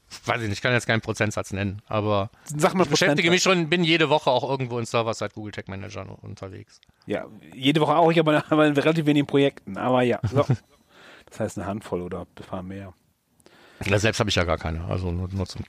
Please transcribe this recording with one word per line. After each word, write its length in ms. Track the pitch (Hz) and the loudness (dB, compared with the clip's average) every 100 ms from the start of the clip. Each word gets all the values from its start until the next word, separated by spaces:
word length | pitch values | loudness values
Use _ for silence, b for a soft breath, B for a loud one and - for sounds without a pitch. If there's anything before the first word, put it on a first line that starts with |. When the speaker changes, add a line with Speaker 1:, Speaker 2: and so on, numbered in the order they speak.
| _ - - | _ -12 -4
Speaker 1:
weiß 100 | 117 | -2
ich 60 | 110 | -2
nicht, 100 | 101 | -2
ich 40 | |
kann 100 | 131 | 0
jetzt 140 | 120 - | 0 2
keinen 140 | 113 | 0
Prozentsatz 520 | - 110 107 104 - | 0 -2 -2 -2 -6
nennen, 280 | 95 101 101 - | -4 -4 -6 -6
aber 420 | 107 104 104 98 _ | -4 0 0 -2 _
Speaker 2:
Sag 300 | - 147 175 | -12 -2 0
mal 100 | 180 | 2
Speaker 1:
ich 60 | 165 | 0
beschäftige 380 | 151 180 147 170 | 2 2 2 2
Speaker 2:
Prozentsatz. 20 | |
Speaker 1:
mich 120 | 180 175 185 | 2 4 2
schon, 80 | 160 | 2
bin 120 | 175 | 0
jede 240 | 165 165 156 | 2 4 4
Woche 220 | 151 - | 2 2
auch 180 | 127 123 | 0 0
irgendwo 300 | 131 127 120 | -4 -4 -4
in 80 | 117 | -2
Server-Side 440 | 120 113 107 104 | -2 -2 -4 -6
Google 180 | - 107 | -8 -12
Tag 160 | - 101 | -12 -12
Manager 380 | 95 98 101 98 101 | -12 -10 -12 -14 -16
unterwegs. 580 | 107 101 98 95 104 _ _ _ - | -16 -14 -14 -16 -20 _ _ _ -8
Speaker 2:
Ja, 200 | 98 - 107 76 | -8 -8 -18 -20
jede 260 | 110 131 156 | -4 0 2
Woche 160 | 147 151 | 4 4
auch, 140 | 165 | 4
ich 80 | 170 | 4
aber, 240 | 156 151 - | 4 2 2
<laughs> 40 | |
aber 160 | 156 151 | 4 4
in 80 | 143 | 4
relativ 300 | 139 165 147 | 2 2 4
wenigen 200 | 147 139 | 2 4
Projekten, 500 | 143 139 - - 95 | 4 2 0 -12 -4
aber 260 | 120 127 | 2 4
ja, 180 | 123 110 | 4 2
so. 220 | 110 131 147 | 0 0 2
Speaker 1:
<laughs> 60 | 120 _ _ _ B B B B | 0 _ _ _ B B B B
Speaker 2:
Das 100 | - | -8
heißt 180 | 107 - | -6 -6
eine 80 | 95 | -8
Handvoll 340 | 101 - 90 | -8 -6 -6
oder 200 | 90 90 | -6 -10
ein 240 | 87 - - | -12 -18 -12
paar 160 | 98 | -12
mehr. 320 | 92 95 98 92 _ _ _ _ - B B B | -10 -12 -14 -20 _ _ _ _ -20 B B B
Speaker 1:
Ja, 140 | - 101 | 0 2
selbst 200 | 107 107 | 2 2
hab 100 | 107 | 0
ich 60 | 95 | 0
ja 80 | |
gar 120 | 85 80 | 0 0
keine, 260 | 85 82 87 | -2 -6 -4
also 260 | 98 92 | -4 -4
nur, 160 | 87 92 | -4 -4
nur 160 | 98 90 | -4 -6
zum 160 | - | -8